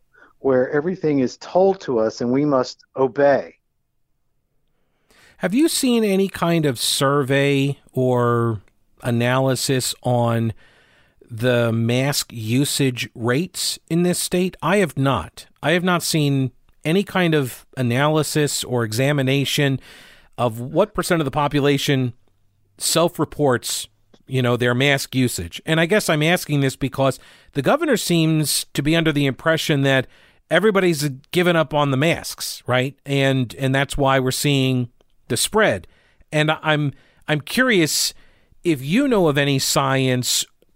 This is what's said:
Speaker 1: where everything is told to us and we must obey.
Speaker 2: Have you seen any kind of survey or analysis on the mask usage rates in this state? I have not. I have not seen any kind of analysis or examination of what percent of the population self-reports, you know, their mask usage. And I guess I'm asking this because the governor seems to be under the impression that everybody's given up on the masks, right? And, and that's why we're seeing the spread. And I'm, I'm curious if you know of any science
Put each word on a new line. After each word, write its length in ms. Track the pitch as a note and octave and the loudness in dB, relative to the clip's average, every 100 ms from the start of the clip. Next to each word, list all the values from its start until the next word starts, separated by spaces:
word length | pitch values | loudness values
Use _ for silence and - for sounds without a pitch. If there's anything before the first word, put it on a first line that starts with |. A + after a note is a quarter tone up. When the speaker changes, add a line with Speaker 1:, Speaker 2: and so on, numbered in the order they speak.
| _ _ - _ | _ _ -20 _
Speaker 1:
where 320 | C3+ B2+ C3 | 0 2 2
everything 480 | D3 E3 F#3 D#3 C#3+ | 0 -2 -2 0 0
is 160 | B2 - | 0 -4
told 440 | - F3 G3 F#3 | -2 2 4 2
to 180 | - A#2 | -2 0
us 220 | A2 - | 0 -2
and 100 | A#2+ | -2
we 140 | C3 D3 | 0 2
must 400 | C3 B2 - _ - | 2 0 -6 _ -2
obey. 600 | C3+ B2 C#3+ B2+ E2 - _ _ _ _ _ _ _ _ _ _ _ _ _ _ _ _ _ - | -2 2 4 4 0 -14 _ _ _ _ _ _ _ _ _ _ _ _ _ _ _ _ _ -6
Speaker 2:
Have 160 | F#3 | -2
you 140 | A#3 D#4+ | 2 2
seen 380 | - C4 A#3 G#3+ | 0 0 2 2
any 240 | F#3+ G3 | 2 0
kind 360 | - E3+ E3+ D3 | -2 0 2 0
of 140 | A#2 | -2
survey 1000 | - - C#3 C#3+ B2+ C#3 C#3 C#3 C#3 C3+ _ | -2 0 2 0 0 2 2 2 0 -4 _
or 720 | - B2+ B2 A#2+ A#2+ A#2 G#2 - _ _ _ | -2 0 2 2 2 0 -4 -10 _ _ _
analysis 920 | B2 A#2 A#2+ C3 C3+ B2 - C3 - - | -2 0 2 0 0 -2 0 -2 -2 -4
on 500 | B2 B2 A#2 A#2 A2+ - - _ _ _ _ _ - | -2 0 0 0 -2 -6 -16 _ _ _ _ _ -16
the 420 | A2+ B2+ A#2+ A#2 | -4 0 2 2
mask 600 | A2+ A#2 B2 C3+ C#3 - | 0 0 0 0 -2 -6
usage 760 | A#2 G#2+ B2 D3 - C3+ A#2 G2+ | -8 -2 0 0 0 -2 -2 -8
rates 640 | - A2+ C3 F#3 - - - - | -6 -2 -2 -2 -6 -8 -8 -4
in 140 | E3 | 0
this 160 | F3 E3+ | 0 0
state? 380 | - F3+ F#3 - | -2 -2 -2 -2
I 160 | D#3 G#3 | -2 0
have 200 | E3+ - | 0 0
not. 500 | C3+ A#2 D#2+ - - - | 0 0 -4 -16 -20 -6
I 100 | C#3+ | -2
have 120 | F3 | 0
not 180 | F#3 F3 | 2 0
seen 500 | - E3 C#3+ C#3 C3 - _ _ | 0 0 0 0 -2 -6 _ _
any 200 | D3+ F#3 | -2 -2
kind 320 | G3 F#3+ E3+ D#3 | 0 0 2 0
of 300 | B2+ - - - | -2 -8 -14 -4
analysis 840 | B2 A#2+ D3+ D#3 C#3+ D#3 D3 - | 0 2 2 0 0 0 0 -2
or 200 | - B2 | -4 -2
examination 960 | A2+ A2 C3+ D3 C3 C#3 C3 - C#3 C3 - - - - - - | -2 -2 0 0 0 0 0 0 0 -2 -6 -20 -20 -20 -14 -4
of 220 | A#2+ A2+ | -4 -4
what 340 | B2+ D#3+ G#3 | -4 0 0
percent 280 | - - E3+ | -2 -2 0
of 40 | C3+ | 0
the 60 | |
population 840 | D3+ D3 D3 C#3 C#3 - C3+ B2 - _ _ _ _ _ - | 0 0 2 2 0 0 0 -2 -6 _ _ _ _ _ -8
self-reports, 1080 | - E3 E3+ - D3+ - C#3+ A#2+ - - - _ _ _ - | -2 2 0 0 -6 0 0 0 -2 -8 -10 _ _ _ -6
you 160 | C3 | -2
know, 140 | A#2+ A#2+ | 0 2
their 180 | B2 | 0
mask 400 | B2 C#3+ C#3 - | 2 2 0 -2
usage. 480 | C3 B2 - E2+ - - | -2 -2 -2 -10 -10 -2
And 140 | D#3+ | 0
I 60 | E3 | 2
guess 240 | G#3 - | 0 2
I'm 140 | D#3 | 0
asking 380 | D#3 F3 - C#3+ | 2 0 0 0
this 140 | C3+ - | 0 -2
because 440 | C3 - C3+ - - - _ | -6 0 0 -2 -10 -20 _
the 80 | C#3+ | -4
governor 360 | C#3 C#4 D#4+ G#3+ | 0 2 2 2
seems 680 | - E3+ D#3+ D#3 D3 - - | 2 2 2 2 0 -4 -4
to 80 | - | -4
be 140 | C#3+ E3 | 0 2
under 160 | D#3+ | 2
the 140 | C#3+ C#3 | 2 0
impression 560 | B2 E3 D#3+ - C#3+ | 0 -2 0 0 0
that 260 | C#3 C3+ - _ _ _ - | 2 2 0 _ _ _ -2
everybody's 600 | E3+ A3 G3 F#3 D3 D3 C3 - | 2 2 2 2 0 -4 -6 -6
given 240 | F3 F3+ E3 | 0 2 2
up 180 | D#3 | 0
on 180 | D3 C#3+ | 0 0
the 60 | C3 | 2
masks, 640 | E3 D3 - - - - - | 0 0 -6 -10 -12 -10 -2
right? 320 | B2+ C3+ - - | -2 -2 -6 -4
And, 480 | C#3 C3+ C3+ A#2 - | 0 0 0 -2 -4
and 200 | C3+ C3+ | -2 0
that's 220 | C#3 - | -2 0
why 220 | C3+ C3+ | 2 2
we're 120 | B2+ | 0
seeing 580 | - D3 C#3 C3 B2+ B2 _ _ _ - | -2 0 0 0 0 -4 _ _ _ -6
the 100 | A#2+ | -4
spread. 500 | - A3 F#3+ G2+ - _ _ _ - | -2 2 2 0 -6 _ _ _ -6
And 180 | D3+ D#3 | -2 0
I'm, 440 | D#3 D#3 D3+ C#3+ - _ _ - | 0 0 0 0 -6 _ _ -4
I'm 140 | D3+ | -4
curious 720 | - - C4 G3 D3+ - - - - _ _ _ | -2 0 2 2 2 0 -4 -6 -20 _ _ _
if 180 | E3+ C#3 | -2 -2
you 260 | C3+ G#3 C#4+ | 0 0 2
know 200 | G#3+ E3 | 2 2
of 100 | C#3+ | 2
any 220 | C#3+ C3+ | 2 0
science 840 | - D#3 C3+ C3+ C3 B2+ B2 - - _ _ | 0 0 0 0 0 0 -2 -4 -6 _ _